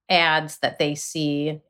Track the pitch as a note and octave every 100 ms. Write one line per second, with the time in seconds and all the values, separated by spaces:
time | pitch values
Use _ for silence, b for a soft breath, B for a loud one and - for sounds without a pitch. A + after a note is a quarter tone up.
0 | - F3+ E3 D#3 D#3 - B2+ - D3 D3
1 | - E3 D3 C#3+ D3+ D3+ _